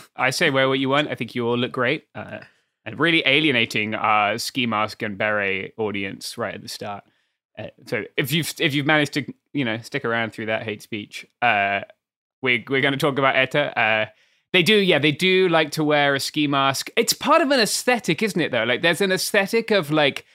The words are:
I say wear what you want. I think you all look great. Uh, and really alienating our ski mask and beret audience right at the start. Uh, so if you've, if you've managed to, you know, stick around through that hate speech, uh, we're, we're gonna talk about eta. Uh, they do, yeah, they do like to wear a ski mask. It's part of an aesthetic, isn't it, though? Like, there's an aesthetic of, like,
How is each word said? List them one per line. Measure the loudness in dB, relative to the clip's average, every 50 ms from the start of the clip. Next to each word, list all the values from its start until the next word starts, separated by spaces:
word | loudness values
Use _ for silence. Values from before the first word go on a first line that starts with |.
| -16 _ _
I | -2 -2 -2
say | 0 2 0 2
wear | 4 4 2 2
what | 2 0
you | 0 0
want. | 2 0 0 0
I | -4
think | -6 -8 -8 -6
you | -4 -2
all | 0 0 0
look | -2 -2 -2
great. | -2 -2 -2 -2 -4 _ _ -16
Uh, | -14 -14 -12 -12 -14 -16 -18 _ _ _ _ _ _ -16
and | -14 -6 -2
really | 0 2 2 2 2
alienating | 2 2 2 2 2 2 2 0 0 -2 -4 -4 -4 -4
our | -2 0 2 2 2 2 2 0 -2
ski | -6 -8 -4 -4 -2
mask | -2 0 -2 -2 -4 -4 -6 -8
and | -8 -4 -4
beret | -2 -2 0 -2 -2 -2 -4 -4 -6 -10 -6
audience | -4 -4 -4 -4 -4 -6 -8 -10 -10 -12 -14 -8 -8
right | -8 -8 -8
at | -10 -14
the | -14
start. | -14 -12 -10 -10 -10 -12 -14 _ _ _ _ _ _ _ _ _ _ -16
Uh, | -16 -16 -16 _ -12
so | -8 -6 -6 -6 -6 -4
if | -4 -4 -2 -2
you've, | -2 -2 -4 -4 -2
if | -2 0 0
you've | 0 2
managed | 2 2 2 2 0 -2
to, | -6 -6 -6 -12 _ _ _ -6
you | -4 -2
know, | -2 -4 -6
stick | -8 -8 -8 -6 -4
around | -2 -2 -2 -2 -4 -6
through | -8 -6
that | -4 -4 -4 -4
hate | -6 -10 -10
speech, | -10 -10 -10 -10 -10 -10 -14 -18 -18 _ _ 0 2
uh, | 2 4 4 4 2 2 -2 -4 -6 -18 _ _ _ _ _ _ _ _ _
we're, | 0 0 0 0 0
we're | -2 -2 2
gonna | 2 2 0
talk | 2 0 0 0 2
about | 2 2 4
eta. | 4 2 2 2 0 0 0 0 0
Uh, | 2 2 2 2 0 -2 -6 _ _ _ _ _ _ _ 2
they | 2 4
do, | 6 6
yeah, | 4 6 4 4 4
they | 4 2 0
do | 2 2 2 4 4 4 4
like | 4 2 2 0 -2
to | -2 0
wear | 2 2 2 4 2 2
a | 0
ski | -2 -4 -2 -2 -2
mask. | 0 2 2 2 2 0 -2 -6 -4 -2
It's | -2 0 0 -2
part | -4 0 2 4 4 4
of | 2
an | 2 2
aesthetic, | 2 0 -2 -4 0 0 0 0 0 -2 -2 0 -2
isn't | -2 0 0
it, | -2 0 0
though? | 0 0
Like, | 0 0 2 2
there's | 2 2 2
an | 0 0 0
aesthetic | -2 -2 0 0 0 0 2 0 -2 0 2
of, | 0 0 0 2
like, | 2 4 4 2 2 -2 -12 _ _